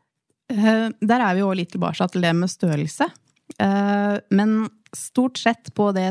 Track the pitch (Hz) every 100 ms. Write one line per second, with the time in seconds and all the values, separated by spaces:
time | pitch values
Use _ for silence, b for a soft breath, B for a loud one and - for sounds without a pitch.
0 | b _ _ _ _ 226 220 220 220 -
1 | 208 240 220 185 196 190 170 190 175 165
2 | 185 185 170 165 185 - 180 147 151 -
3 | 311 - _ _ _ - 202 196 202 202
4 | 202 202 - 196 214 220 220 - _ -
5 | - - 254 254 233 233 - - 208 190
6 | 185